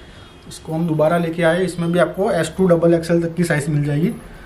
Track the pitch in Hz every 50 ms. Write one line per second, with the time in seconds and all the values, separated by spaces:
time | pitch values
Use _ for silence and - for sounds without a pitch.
0 | - - - - - - - - - - - - - 156 160 160 170 170 151 147
1 | 151 156 170 175 170 165 165 175 170 160 170 180 190 175 - 175 170 170 170 175
2 | 165 - - 185 196 220 185 170 160 - - - 185 185 170 165 170 170 170 165
3 | 165 - 170 170 165 165 165 180 170 - 151 147 131 165 160 147 143 147 147 147
4 | 170 226 226 - - - - - -